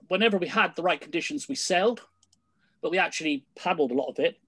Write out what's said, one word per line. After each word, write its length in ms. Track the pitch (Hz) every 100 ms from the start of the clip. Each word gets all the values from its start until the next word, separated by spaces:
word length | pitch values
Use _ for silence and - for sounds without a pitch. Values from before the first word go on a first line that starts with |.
| -
whenever 300 | 185 226 196
we 100 | 175
had 280 | 214 180 -
the 80 |
right 180 | 180 151
conditions, 480 | - 165 - 147 -
we 60 | 135
sailed, 460 | - 180 214 226 - _ _ _ _ _ _ _
but 100 | 156
we 60 | 185
actually 480 | 170 - 160 139 - -
paddled 360 | 180 170 135
a 40 | 131
lot 140 | 131
of 100 | -
it. 200 | 165 -